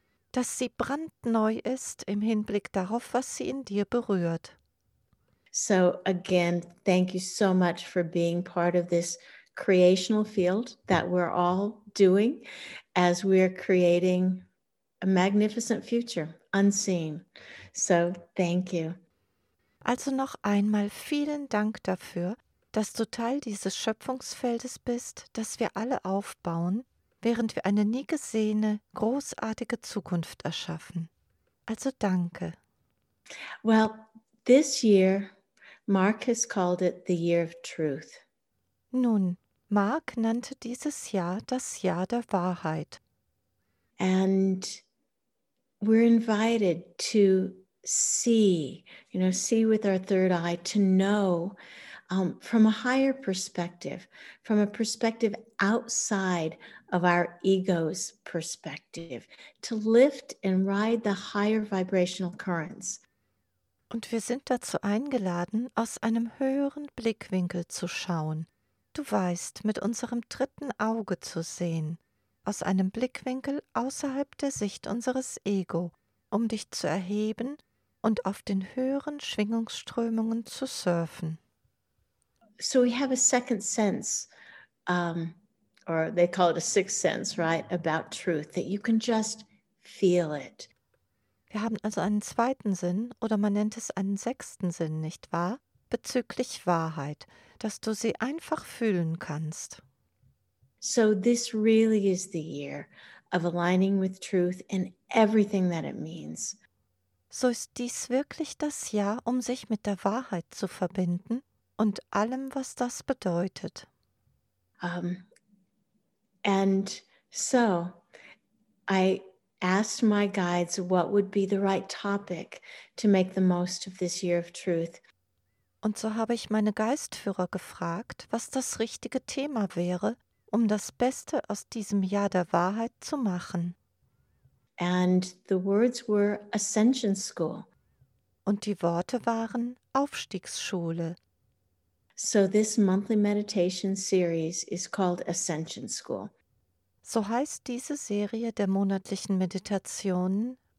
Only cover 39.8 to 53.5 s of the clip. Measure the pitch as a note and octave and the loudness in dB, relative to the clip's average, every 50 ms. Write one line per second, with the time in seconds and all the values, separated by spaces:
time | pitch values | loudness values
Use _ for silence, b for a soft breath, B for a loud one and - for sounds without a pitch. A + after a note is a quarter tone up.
39.8 | G3 G#3 - D#4+ - - - A#3 A3+ A3+ A3+ B3 - - C4+ - - A#3 B3 - | 2 2 0 -2 -4 -6 -4 -2 0 0 0 -2 -4 -8 -12 -12 -10 -10 -8 -6
40.8 | - D4 - - - - - F#3+ E3+ F3 F3+ A3 A#3 - B3+ B3+ - - - - | -6 -6 -6 -6 -6 -4 -2 -2 -2 -2 -4 -6 -6 -4 -6 -4 -4 -8 -8 -4
41.8 | - F#3 E3+ F3 F#3 - A#3 A#3+ A#3 - - F#3 F3 F#3 F3 - - D#3 D#3+ D#3 | -2 -2 0 0 -2 -2 -2 -4 -2 -2 -2 0 0 0 -2 -2 -4 -4 -4 -4
42.8 | D#3 - - - _ _ _ _ _ _ _ _ _ _ _ _ _ _ _ _ | -6 -10 -14 -20 _ _ _ _ _ _ _ _ _ _ _ _ _ _ _ _
43.8 | _ _ _ - F#3+ F#3 F#3 F#3 F#3+ F#3+ G3 F#3+ F#3+ F#3+ F#3 F#3+ - - - - | _ _ _ 0 2 2 4 4 4 4 4 4 4 2 0 -2 -4 -8 -12 -14
44.8 | - _ _ _ _ _ _ _ _ _ _ _ _ _ _ _ _ _ _ _ | -18 _ _ _ _ _ _ _ _ _ _ _ _ _ _ _ _ _ _ _
45.8 | G#3 G#3+ A3 A3+ A#3 A#3 A#3 A3+ A3+ A3+ G#3+ G#3 A3 A3+ A#3 A3+ G3+ F3+ D#3+ F3 | 2 4 6 6 8 8 6 6 4 2 2 2 2 2 2 4 4 2 2 0
46.8 | - - - - - - - G#3+ G3+ F#3+ F#3+ F#3+ F#3 F#3 - - - _ _ _ | -4 -10 -10 -8 -4 2 4 6 6 8 6 4 2 0 -4 -12 -20 _ _ _
47.8 | - - - - - - - - - A#3+ A#3 A3 G#3+ G3 F3+ D#3+ C#3+ B2+ - - | -6 -2 0 0 0 0 0 0 2 4 6 6 6 6 6 4 0 -4 -8 -12
48.8 | B B B B B B - F#3 F#3 F#3 F#3 - - - A#3 A3+ A3+ A3 A3 G#3+ | B B B B B B -2 2 2 2 2 0 0 2 2 4 4 4 4 4
49.8 | G#3+ G3 F#3+ F#3 F#3 - G3+ F#3 F#3 F#3 F3+ E3+ E3+ E3+ F3 F3 - - - G#3 | 2 2 0 0 2 2 2 4 4 4 4 2 0 -2 -2 -4 -4 -2 2 4
50.8 | G3 F#3+ F#3 F#3+ F#3+ G3 G#3 G#3 G3 F#3 F3 E3 E3+ G3+ B B B B B B | 4 6 6 6 6 4 4 2 2 2 2 0 -2 -4 B B B B B B
51.8 | B B B B B - F#3 F#3+ F#3+ E3+ - - - - A#3 A3+ G#3+ A3 G#3 - | B B B B B -4 -2 0 0 0 -2 -6 -4 2 6 6 6 6 6 2
52.8 | - B3 B3+ C4+ C4+ C4+ C4 C4+ - G3+ F#3 F#3 - - | 0 2 2 4 4 2 2 0 -2 -4 -2 -2 -4 -6